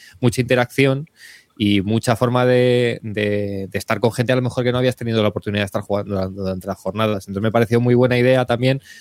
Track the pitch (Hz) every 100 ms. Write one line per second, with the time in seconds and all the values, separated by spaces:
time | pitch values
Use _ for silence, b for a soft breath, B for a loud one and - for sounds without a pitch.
0 | B B 123 - 120 123 123 - 135 135
1 | 160 B B B B - 104 101 95 113
2 | 123 113 123 123 127 123 123 123 120 117
3 | 110 104 104 104 101 98 98 101 - 110
4 | 113 117 120 127 123 - 123 123 127 -
5 | 117 113 104 101 107 104 101 107 101 101
6 | 98 95 92 95 95 92 98 95 95 104
7 | 110 101 98 98 110 113 113 117 123 123
8 | 127 123 123 131 123 117 131 135 B B